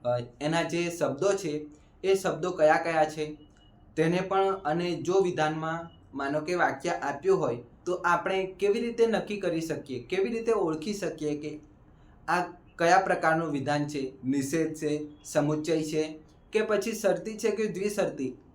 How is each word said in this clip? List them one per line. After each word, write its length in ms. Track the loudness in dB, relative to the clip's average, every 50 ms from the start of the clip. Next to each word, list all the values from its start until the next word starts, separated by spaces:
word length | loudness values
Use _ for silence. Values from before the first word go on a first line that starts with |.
| 0
અ, 140 | 0 -2 -2 -4 -8 -10 -6
એના 220 | -2 0 0 0
જે 280 | 0 0 -2 -2 -2 -2
શબ્દો 420 | -2 -2 -2 -2 0 0 0 0
છે, 340 | 0 0 -2 -4 -6 -6 -8 -12 -18 -20 -20 _ -18 -6 0
એ 100 | 2 2
શબ્દો 360 | 2 2 -2 -2 -2 -4 -4
કયા 260 | 2 4 6 6 6
કયા 280 | 6 2 0 2 2 2
છે 340 | 2 0 -6 -6 -6 -8 -14 -18 -20 -20 -20 _ -20 -20 -20 -20 -8 0
તેને 240 | 2 2 4 4 2
પણ, 340 | 0 0 2 2 2 2 0
અને 400 | 0 -2 -2 0 0 0 -2 -4
જો 260 | -4 -2 2 4 4 4
વિધાનમાં 680 | 4 2 2 0 0 0 -2 -4 -4 -4 -4 -8 -12 -16 -20 -20 -12 -8
માનો 240 | -6 -4 -2 -2 -2
કે 140 | -2 -2 0
વાક્ય 360 | 2 2 0 0 -2 -4 -4
આપ્યું 480 | -2 -2 -4 -6 -6 -2 2 2 4 4
હોય 260 | 4 0 -2 -4 -8 -16 -20 -10 -4
તો 80 | -4 -4
આપણે 520 | 0 2 2 2 2 2 0 0 0 -2
કેવી 340 | -4 -4 0 2 2 2 2
રીતે 260 | 0 -2 2 4 4
નક્કી 340 | 4 4 0 0 -4 -6 -2
કરી 200 | -2 -2 -2 -2
શકીએ, 420 | -2 -4 -6 -6 -6 -8 -10 -10
કેવી 260 | -6 -4 0 0 0 0
રીતે 240 | 0 -2 0 2
ઓળખી 420 | 2 2 2 0 0 -2 -4 -6 -4
શકીએ 440 | -2 -4 -4 -4 -4 -4 -4 -2 -4
કે 220 | -6 -8 -10 -10 -16 -20 -20 -20 -20 -20 -20 -20 -20 -20 -20 -14 -2 0
આ 140 | 0 0 0 -2 -8 -18 -20 -20 -4 2
કયા 200 | 4 6 6 6
પ્રકારનું 520 | 6 2 0 2 4 2 2 2 0 -2
વિધાન 360 | -2 -2 0 0 0 0 0
છે, 260 | -2 -4 -6 -6 -6 -8 -6 -2
નિષેધ 500 | 0 0 0 0 0 0 0 0 0 -2
છે, 340 | -4 -2 -2 -2 -2 -4 -10 -14 -18 -16
સમુચ્ચય 580 | -2 0 0 2 2 0 0 0 0 0 0
છે 380 | 0 -2 -2 -2 -2 -2 -6 -14 -16 -20 -20 -20 -20 -2
કે 100 | 0 0
પછી 300 | 2 2 0 0 0 -2
શરતી 460 | -6 0 0 0 0 0 -4 -10 -8 -2
છે 120 | -2 -2
કે 160 | 0 0 -2
દ્વિશરતી 720 | -2 -2 -2 -4 -2 0 0 -2 -2 -2 -4 -6 -6 -6 -10 -20 -20